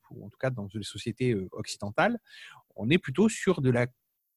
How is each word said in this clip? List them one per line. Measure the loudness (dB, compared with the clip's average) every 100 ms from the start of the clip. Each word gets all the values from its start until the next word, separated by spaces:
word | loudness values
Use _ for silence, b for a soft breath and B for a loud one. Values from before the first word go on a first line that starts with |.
| -6
ou | -18
en | -18
tout | -6
cas | -4
dans | -4 -8
les | -10
sociétés, | -10 -10 -8 -2 0
euh, | 0 -2
occidentales, | -8 -10 -10 -4 0 0 0 _ b b b b -4
on | 2
est | 2
plutôt | 2 2 2
sur | 2 0 2
de | 2
la | 2 0 _ _ _ _